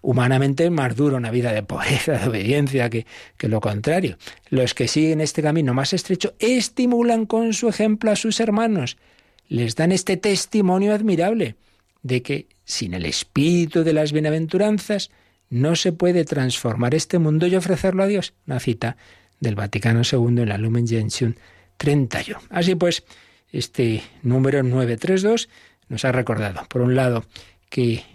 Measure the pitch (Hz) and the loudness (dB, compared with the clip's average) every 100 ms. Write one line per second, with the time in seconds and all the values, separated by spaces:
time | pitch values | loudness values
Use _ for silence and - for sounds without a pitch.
0 | - 123 131 131 139 139 170 165 127 117 | -2 2 2 2 2 2 2 2 0 0
1 | 147 131 117 123 120 107 104 - - 139 | 0 0 -2 -2 0 -2 -4 -6 -2 -2
2 | - 135 107 110 98 143 139 135 117 113 | 0 -2 0 -2 0 0 0 0 -2 -4
3 | 113 - - - 110 107 104 101 113 170 | -8 -16 -20 -6 -2 0 -2 -4 0 0
4 | 165 92 - - - 131 123 - 120 151 | -2 -6 -16 -18 -4 0 0 0 -2 2
5 | 160 156 156 - 151 156 147 131 139 185 | 2 2 -2 -2 0 2 2 0 0 -2
6 | - 180 208 - 220 254 214 - 247 240 | -2 -2 -4 -2 0 2 0 0 0 2
7 | 240 226 220 226 226 214 233 208 220 214 | 2 2 0 0 0 0 0 2 2 2
8 | 226 202 226 208 220 208 226 202 123 - | 2 0 0 0 0 2 2 0 -2 -6
9 | _ _ _ _ - 120 120 113 165 185 | _ _ _ _ -6 -2 -2 0 2 2
10 | - 185 208 196 - 220 190 185 202 214 | 0 -2 0 0 0 2 2 2 2 2
11 | 220 170 175 226 143 - _ _ _ _ | 2 2 2 0 -2 -6 _ _ _ _
12 | 131 127 123 - - _ - - 101 90 | -4 -4 -2 -8 -8 _ -10 -8 -6 -6
13 | 87 - - - 151 175 165 170 160 156 | -4 -6 -4 0 2 2 2 0 2 2
14 | 151 147 151 160 160 185 208 214 - 208 | 2 0 0 0 -2 0 0 0 -2 -6
15 | - _ _ _ - 123 143 165 190 165 | -6 _ _ _ -6 0 0 2 0 0
16 | 175 180 156 143 127 123 123 110 120 156 | 2 2 0 0 -2 -2 -4 -2 0 0
17 | - 180 156 156 175 185 180 180 190 185 | 0 0 2 2 2 2 0 0 0 0
18 | 196 202 - _ - 131 - 110 113 113 | 0 0 -4 _ -6 -4 -2 -2 -4 -8
19 | - - _ - 120 101 101 - 117 113 | -16 -20 _ -6 -4 -2 -4 -2 2 2
20 | 120 135 120 120 117 101 113 117 120 113 | 2 2 2 2 0 -2 -2 0 0 -2
21 | 107 - 120 110 - - _ - 143 147 | -2 -2 -4 -4 -12 -20 _ -6 0 2
22 | 123 - - - - 180 175 175 175 175 | 0 -4 -8 -12 -8 -2 0 2 0 -2
23 | - - - _ _ 147 - - 120 110 | -8 -20 -20 _ _ -8 -6 -2 0 0
24 | - - 120 127 135 139 127 127 123 113 | -6 -8 -2 2 2 2 2 0 0 -2
25 | 165 190 202 233 - - - _ - 110 | 0 0 2 0 -2 -14 -20 _ -12 -4
26 | 131 127 117 110 104 92 - 127 123 127 | 0 0 0 -2 -4 -6 -6 -2 2 2
27 | 127 117 - - - _ - - 120 113 | 2 -2 -6 -16 -20 _ -10 -2 -2 -2
28 | - | -8